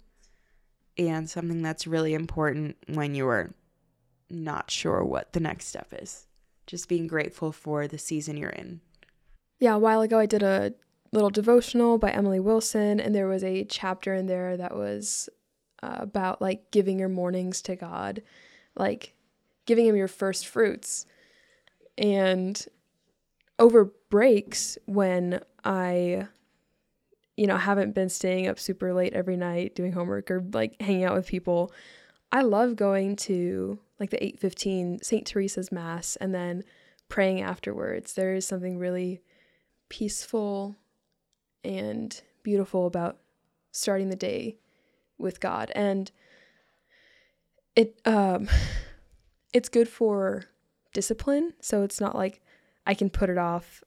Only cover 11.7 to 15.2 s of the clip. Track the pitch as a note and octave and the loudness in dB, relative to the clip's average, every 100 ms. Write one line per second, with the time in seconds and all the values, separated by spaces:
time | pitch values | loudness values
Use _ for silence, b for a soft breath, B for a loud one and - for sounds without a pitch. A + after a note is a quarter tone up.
11.7 | A#3+ A#3 A#3 G#3 - G3+ F#3+ F#3+ A3+ A3 | 4 4 4 2 2 2 2 2 2 2
12.7 | A3 G#3 G#3 - G#3 F#3+ F#3+ F#3+ F#3 G#3 | 0 2 2 2 0 0 0 -2 -4 -4
13.7 | - F#3+ F#3+ - F#3+ F#3 F3+ F3+ F3+ F3+ | -6 -4 -4 -2 -2 -2 -2 -2 -4 -6
14.7 | - G#2 G#2 G#3 - | -6 -4 -4 -6 -6